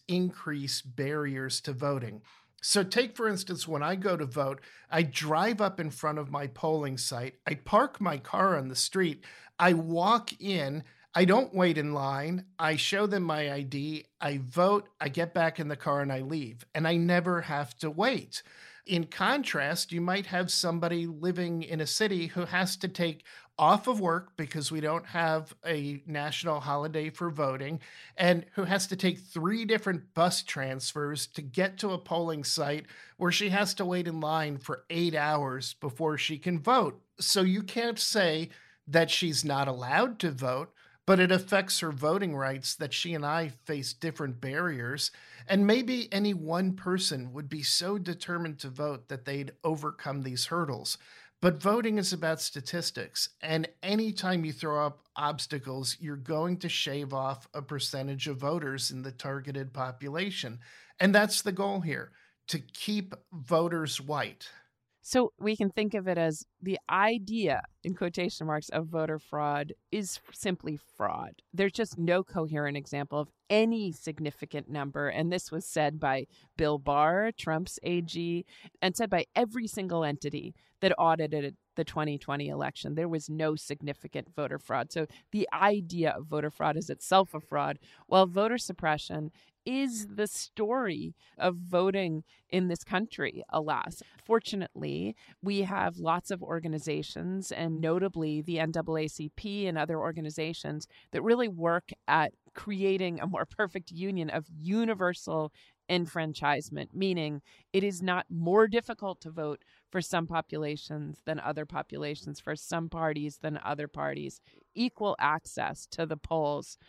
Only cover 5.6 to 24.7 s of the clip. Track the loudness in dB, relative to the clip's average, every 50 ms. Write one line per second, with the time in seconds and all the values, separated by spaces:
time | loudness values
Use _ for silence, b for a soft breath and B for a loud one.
5.6 | 0 0 0 -2 -4 -6 -4 -4 -2 -2 -2 -2 -2 -4 -4 -4 -4 -6 -6 -2
6.6 | 0 0 2 2 0 -2 -4 -4 -4 -4 -4 -4 -6 -8 -8 _ -6 -4 -4 -4
7.6 | 0 4 6 6 6 4 2 -2 -2 0 -2 -2 -4 -2 0 4 4 4 4 2
8.6 | 0 -2 -2 -2 -2 0 2 2 2 2 0 -2 B B B B B B B 4
9.6 | 6 8 8 6 4 2 0 2 4 6 4 4 2 0 -8 -6 -4 -2 0 0
10.6 | 0 -2 -4 -6 -8 b b b b b b 6 8 8 8 8 6 4 4 4
11.6 | 4 4 4 4 0 0 -2 -2 -2 -2 -2 -2 -2 -2 -4 -4 -6 -8 _ 0
12.6 | 2 2 2 2 2 2 4 4 4 4 4 2 2 2 0 0 0 0 -2 -2
13.6 | -4 -4 -4 -4 -4 -4 -4 -6 -8 _ _ -6 -4 -2 -2 -2 -4 -2 2 4
14.6 | 4 6 6 4 2 -2 _ -6 -4 -2 0 0 -2 0 2 2 2 2 2 0
15.6 | -4 -4 -4 -4 -2 0 0 2 2 0 -2 -2 -4 -4 -4 -4 -6 -6 -10 -14
16.6 | -14 -8 -2 0 2 4 4 4 4 4 4 4 4 4 2 0 0 -2 -2 -2
17.6 | -4 -4 -6 -6 -6 -4 0 2 2 4 2 2 -2 -6 -10 -12 -12 B B B
18.6 | B B B B B B 0 0 0 -2 -2 0 2 4 4 2 2 0 0 0
19.6 | 0 0 0 -2 -2 -2 -2 -2 0 0 0 0 -2 -2 -2 -2 0 0 0 0
20.6 | 0 0 0 0 0 0 0 0 -2 -4 -4 -2 -2 0 0 0 0 -2 -2 -2
21.6 | -4 -4 -4 -2 -2 0 0 2 2 2 2 0 -2 -2 -2 -4 -2 0 0 0
22.6 | 0 0 0 -2 -6 -4 -2 0 -2 -2 -2 -4 -12 B B B B B B 4
23.6 | 6 8 8 6 6 2 0 2 2 2 2 0 -2 -6 -8 -8 -8 -6 -4 -4
24.6 | -4 -4